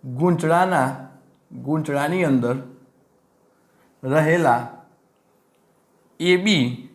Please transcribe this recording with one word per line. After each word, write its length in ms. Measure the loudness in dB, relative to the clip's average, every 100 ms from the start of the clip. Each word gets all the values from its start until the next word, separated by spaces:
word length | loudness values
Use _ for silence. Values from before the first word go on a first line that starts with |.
ગૂંચળાના, 840 | -10 0 2 2 2 2 2 0 -2 -4 -16 -20 _ _ _
ગૂંચળાની 720 | -14 -4 -4 -2 -2 -2 0
અંદર 320 | 0 0 0 -4 -6 -20 _ _ _ _ _ _ _ _ _ _ _ _
રહેલા 640 | -2 0 2 2 4 2 -2 -16 -20 _ _ _ _ _ _ _ _ _ _ _ _ _
એ 180 | 2 2
બી 520 | 2 2 0 -4 -14